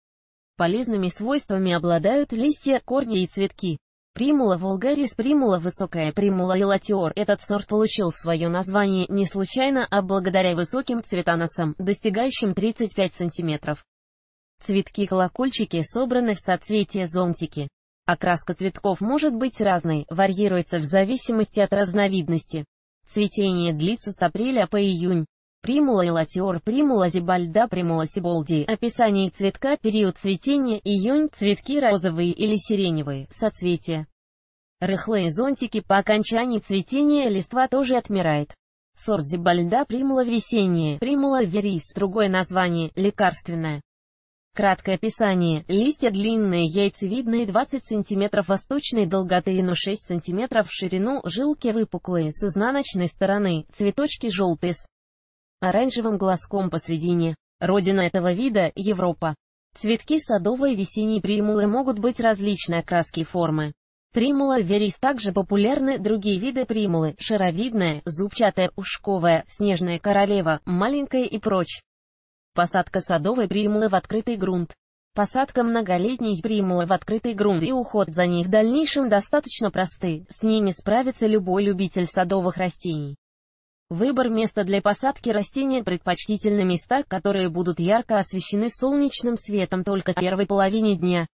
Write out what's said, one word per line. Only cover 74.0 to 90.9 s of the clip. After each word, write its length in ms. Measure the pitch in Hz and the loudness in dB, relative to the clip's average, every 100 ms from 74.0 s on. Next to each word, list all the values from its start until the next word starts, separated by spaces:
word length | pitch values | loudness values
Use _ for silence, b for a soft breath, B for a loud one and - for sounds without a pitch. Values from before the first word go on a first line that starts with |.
| - 220 233 220 | -2 -4 -2 -4
грунт. 380 | 190 180 165 - _ _ _ | -2 -2 -4 -10 _ _ _
Посадка 520 | - 202 262 277 254 | -2 -2 0 -2 0
многолетней 760 | 233 233 196 175 208 254 226 180 | 0 0 0 0 0 -2 -2 -2
примулы 460 | 214 214 190 180 170 | 0 0 2 0 2
в 60 | |
открытый 420 | 190 - 214 240 | 0 0 -4 -2
грунт 300 | 202 208 175 | 0 2 2
и 80 | 165 | 0
уход 380 | 262 233 208 180 | -2 -2 0 0
за 160 | 160 180 | 2 2
ней 180 | 175 | 2
в 40 | 175 | 2
дальнейшем 600 | 214 220 277 302 285 262 | 4 4 2 0 0 2
достаточно 640 | 202 - 294 269 - 208 | 2 2 -2 -2 -4 -2
просты, 520 | 185 185 - 180 156 185 | -2 -4 -2 -4 -4 -8
с 160 | - | -4
ними 260 | 220 220 196 | 0 2 2
справится 560 | 175 - 226 262 - 220 | -2 0 2 2 0 2
любой 380 | 214 185 185 | 2 2 0
любитель 420 | 202 185 190 185 175 | 2 0 -2 -2 -2
садовых 500 | - 180 196 180 180 | 0 0 2 0 -2
растений. 600 | 185 - 180 156 143 143 _ _ _ _ _ _ - | -4 -4 -6 -6 -6 -12 _ _ _ _ _ _ -8
Выбор 380 | 170 254 262 247 | -2 0 2 2
места 340 | 220 220 - | 2 0 0
для 180 | 185 196 | 0 2
посадки 500 | 202 202 269 - 240 | 2 0 0 -2 -2
растения: 520 | 208 202 269 269 262 | -2 -2 -2 0 0
предпочтительны 800 | 208 180 - 180 - 214 214 208 | -2 -4 -2 -4 -2 -2 0 2
места, 380 | 185 175 - 180 | 2 0 0 -2
которые 460 | - 185 202 202 185 | -2 -2 0 0 0
будут 320 | 165 175 170 | -2 -2 0
ярко 380 | 170 226 233 214 | 2 2 2 0
освещены 520 | 190 185 - 202 226 | 0 -4 -4 -2 -2
солнечным 640 | - 262 285 285 - 240 233 | -2 0 2 0 0 -4 -4
светом 460 | - 202 175 185 | -2 -2 0 -2
только 300 | 185 190 185 | -2 -2 0
в 20 | |
первой 320 | 185 180 190 196 | 0 0 0 0
половине 480 | 196 190 220 214 | 2 2 4 2